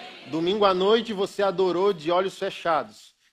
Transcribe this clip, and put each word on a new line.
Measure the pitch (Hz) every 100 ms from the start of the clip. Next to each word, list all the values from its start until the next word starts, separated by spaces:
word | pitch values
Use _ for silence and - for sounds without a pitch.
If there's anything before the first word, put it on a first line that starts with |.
| - - 131
Domingo | 156 170 214
à | 202
noite | 185 190 233 233
você | 190 196 -
adorou | 196 180 185 170 202
de | 175 151
olhos | 175 190 -
fechados. | 190 - 175 151 110 - - _ _